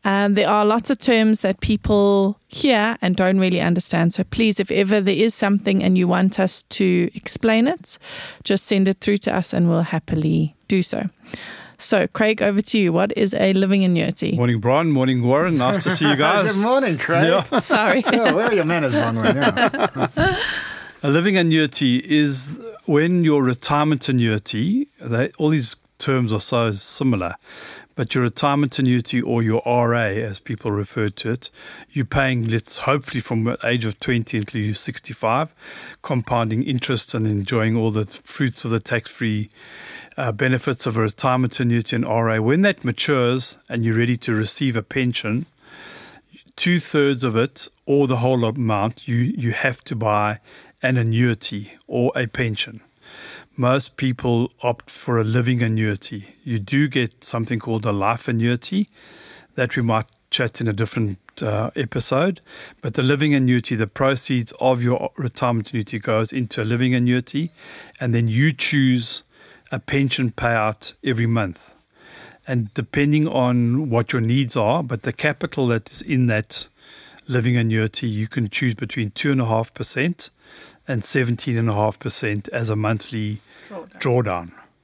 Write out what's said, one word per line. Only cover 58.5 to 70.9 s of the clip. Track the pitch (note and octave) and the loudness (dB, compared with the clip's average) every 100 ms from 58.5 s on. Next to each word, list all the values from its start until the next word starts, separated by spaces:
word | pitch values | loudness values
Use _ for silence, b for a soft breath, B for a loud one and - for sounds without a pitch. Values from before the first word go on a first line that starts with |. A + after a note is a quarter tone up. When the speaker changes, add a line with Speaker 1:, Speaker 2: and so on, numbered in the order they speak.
| B2 - F#3+ G#3 B B B B B B | -2 -2 -2 -4 B B B B B B
Speaker 2:
that | - B2+ - | -4 -2 0
we | |
might | A#2 A2 A2 _ _ | 0 0 -2 _ _
chat | - A#2+ - | -2 -2 -2
in | A#2 | -4
a | |
different, | G2+ A2+ - G#2+ F#2 - - | -2 -2 -2 -4 -4 -14 -8
uh, | A2 G#2 A2 | -4 -2 -4
episode. | - B2 - - C3 F3+ F3+ B B B B | -4 -4 -4 -2 0 0 -2 B B B B
But | A#2+ | -6
the | A2 | 0
living | B2+ C#3+ D3+ | 2 2 4
annuity, | C#3+ B2+ B2 - | 4 4 2 0
the | A2+ G#2+ | -2 -2
proceeds | - C3+ C3 - B2+ A2 - | 0 0 0 -2 -2 -4 0
of | B2+ B2 | 2 2
your | A#2+ B2 - - | 2 0 -4 -4
retirement | C3 - B2 A#2 G2+ | -6 -2 -2 0 -2
annuity | A#2+ G#2 A2+ | -6 -6 -6
goes | A2 A2 A2 | -2 0 0
into | C3 A#2 - | -4 -4 -4
a | |
living | A2 A#2+ B2+ | -2 0 2
annuity, | B2+ B2 B2 B2+ C#3+ E3 B B B B B | 2 2 0 0 -6 -6 B B B B B
and | B2+ | -2
then | A#2 A2+ | 0 2
you | A2+ D3+ | 2 2
choose | - - D3 C3 B2 A#2 - _ b b b b | 0 -2 2 2 2 -2 -10 _ b b b b
a | C3 | -10
pension | - C#3 C#3 - B2 | -4 0 0 0 -2
payout | - A#2+ A#2 G#2+ G#2+ - | -2 0 0 0 -4 -10